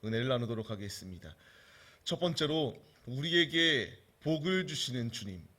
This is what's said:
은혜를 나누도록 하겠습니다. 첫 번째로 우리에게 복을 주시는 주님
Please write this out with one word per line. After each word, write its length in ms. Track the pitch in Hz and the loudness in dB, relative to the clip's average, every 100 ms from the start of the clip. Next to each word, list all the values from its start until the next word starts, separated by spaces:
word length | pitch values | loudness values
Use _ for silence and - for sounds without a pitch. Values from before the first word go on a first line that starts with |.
은혜를 240 | 110 113 127 | -2 -2 2
나누도록 420 | 127 117 113 110 | 0 0 -4 -4
하겠습니다. 640 | 107 101 - 92 90 80 - - - - - - - | -6 -8 -10 -12 -12 -14 -20 -20 -20 -20 -20 -20 -12
첫 160 | - 165 | -6 0
번째로 600 | 180 147 151 156 139 - - - - | 0 2 2 2 0 -2 -16 -18 -8
우리에게 920 | 131 156 170 160 160 165 147 95 - _ _ | -6 2 4 4 4 4 4 0 -8 _ _
복을 460 | 147 160 160 185 160 | 0 0 2 2 0
주시는 440 | 151 - 123 117 | -4 -4 -2 -4
주님 320 | - 101 92 80 | -4 -8 -10 -14